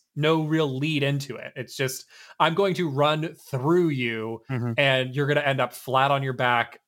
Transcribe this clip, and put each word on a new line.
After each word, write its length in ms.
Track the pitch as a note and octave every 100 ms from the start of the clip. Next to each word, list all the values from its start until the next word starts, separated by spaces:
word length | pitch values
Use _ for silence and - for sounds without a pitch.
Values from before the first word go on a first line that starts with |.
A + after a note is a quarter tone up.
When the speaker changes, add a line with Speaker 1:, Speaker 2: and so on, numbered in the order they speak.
| _
Speaker 1:
no 280 | D3 D3+ D#3+
real 340 | D#3 D#3+ D3+ C3
lead 240 | D3+ D3+
into 340 | C#3 C#3+ C#3 A2
it. 160 | - -
It's 180 | B2 -
just, 280 | C3 - - - - -
"I'm 160 | E3
going 200 | E3 G3
to 140 | F3+ E3+
run 460 | C3+ D3 D#3 D#3+ D#3 -
through 380 | C3 C3+ F3 E3+
you, 540 | C#3 A#2+ A2+ A2 A2+ -
Speaker 2:
Mm-hmm. 220 | B2+ A#2+ A#2
Speaker 1:
and 380 | C#3 C3 B2+
you're 120 | C3 C#3+
gonna 140 | D3
end 200 | C#3+ C3+
up 120 | B2+
flat 380 | - - C3 C#3
on 120 | C#3
your 120 | C3+
back 460 | B2 B2 A#2+ A#2 -